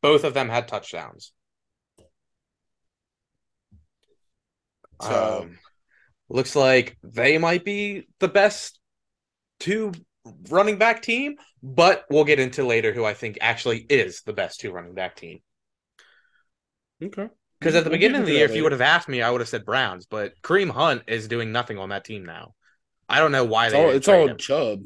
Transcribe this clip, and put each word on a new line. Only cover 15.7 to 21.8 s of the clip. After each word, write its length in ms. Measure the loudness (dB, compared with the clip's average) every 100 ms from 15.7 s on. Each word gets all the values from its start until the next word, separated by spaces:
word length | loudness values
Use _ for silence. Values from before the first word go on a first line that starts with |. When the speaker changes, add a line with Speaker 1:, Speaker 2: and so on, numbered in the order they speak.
| _ _ _ _ _ _ _ _ _ _ _ _ _
Speaker 2:
Okay. 260 | -14 -12 -12 _ _ _
Speaker 1:
'Cause 120 | 0
Speaker 2:
We 60 | 0
Speaker 1:
at 60 |
the 60 | 0
Speaker 2:
we'll 60 | 2
Speaker 1:
beginning 180 | 2 2
Speaker 2:
get 40 |
Speaker 1:
of 60 | 0
the 60 |
Speaker 2:
into 60 | 2
Speaker 1:
year, 80 | 2
Speaker 2:
that 40 |
Speaker 1:
if 40 | 2
you 60 |
Speaker 2:
later. 0 |
Speaker 1:
would 80 | -2
have 80 | 0
asked 280 | 2 2 0
me, 140 | -4
I 80 | -2
would 100 | -2
have 80 | -4
said 160 | -8
Browns, 420 | -4 -2 -2 -6 -10
but 260 | -8 -8 _
Kareem 280 | -2 0 0
Hunt 320 | 0 0 -2 -4
is 200 | -8 -4
doing 240 | -6 -4
nothing 260 | -4 -6
on 120 | -8